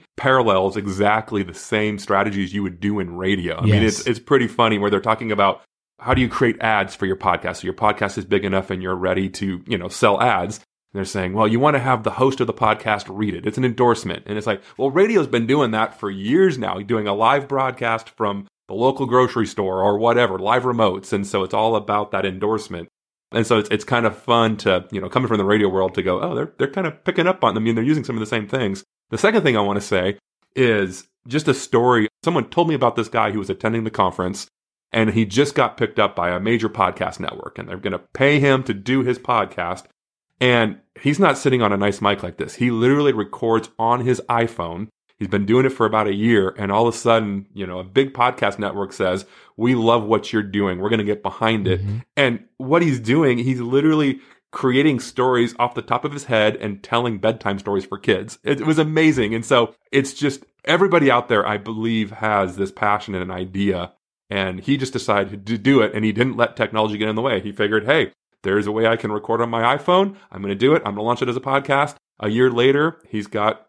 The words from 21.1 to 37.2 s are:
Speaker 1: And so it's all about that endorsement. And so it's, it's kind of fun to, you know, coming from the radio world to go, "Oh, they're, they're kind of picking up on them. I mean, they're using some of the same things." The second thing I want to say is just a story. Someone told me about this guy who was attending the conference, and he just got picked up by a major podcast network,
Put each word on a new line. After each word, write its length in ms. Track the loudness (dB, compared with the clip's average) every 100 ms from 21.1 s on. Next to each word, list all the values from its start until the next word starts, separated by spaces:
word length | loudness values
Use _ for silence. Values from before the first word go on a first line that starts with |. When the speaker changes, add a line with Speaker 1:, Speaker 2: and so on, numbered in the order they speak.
Speaker 1:
And 140 | -4 -2
so 180 | -2
it's 100 | -2 0
all 200 | 0 0
about 340 | 0 -2 -2
that 140 | -4 -4
endorsement. 600 | -4 -2 -2 -6 -12 -14 _ _ _ _
And 140 | -4 2
so 140 | 2
it's, 100 | 2
it's 140 | -4
kind 240 | 0 0 0
of 100 | -4
fun 400 | 0 2 2 0
to, 300 | 0 0 -2
you 80 | -8
know, 80 | -4
coming 180 | -2 0
from 100 | 0
the 80 | 2
radio 240 | 4 4
world 240 | 2 0
to 80 | 0
go, 180 | -2 -2
"Oh, 140 | -2
they're, 180 | -4 -6 -4
they're 140 | -4
kind 160 | -2 -6
of 160 | -4
picking 240 | -4 0 0
up 160 | 2
on 100 | 0
them. 80 | 0
I 40 | 0
mean, 100 | 0
they're 80 |
using 200 | 0 0
some 120 | -2 -6
of 60 |
the 40 | -4
same 220 | -4 -4
things." 360 | -4 -2 -4 -10 _ _
The 80 | 0
second 240 | 2 4
thing 120 | 2 2
I 60 |
want 160 | 0 -2
to 60 | -2
say 320 | 0 0 -4 _ _ _ 0
is 500 | 2 2 0 -6 -18 _ -6
just 200 | -4 0
a 60 |
story. 540 | -2 0 2 4 2 0 -2
Someone 260 | -2 -2 -2
told 180 | 0 0
me 60 |
about 220 | 2 0 0
this 140 | -4
guy 200 | 0 0
who 80 | -2
was 140 | -6
attending 320 | -4 -2 -2
the 80 | -4
conference, 560 | 0 0 0 -4 -6 -12 _ _ _ _
and 200 | 0 2
he 140 | 2 0
just 260 | 2 2
got 240 | 2 -2 0
picked 220 | -4 0
up 160 | 0 0
by 160 | -2
a 80 | -2
major 280 | 0 0 -2
podcast 500 | 0 -2 0 -6
network, 400 | -6